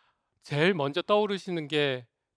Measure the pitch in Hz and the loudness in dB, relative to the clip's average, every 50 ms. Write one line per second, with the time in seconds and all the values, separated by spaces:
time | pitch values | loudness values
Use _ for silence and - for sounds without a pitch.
0 | _ _ _ _ _ _ _ _ _ - 147 143 156 180 202 165 139 143 147 180 | _ _ _ _ _ _ _ _ _ -6 -2 2 2 2 2 2 -2 -2 -2 -4
1 | 170 - 208 208 214 196 202 185 - - 180 170 151 143 151 151 147 139 131 123 | 0 2 2 4 4 2 -2 -6 -4 -6 -6 -6 -4 -2 0 0 2 2 0 -4
2 | 123 _ _ _ _ _ _ | -6 _ _ _ _ _ _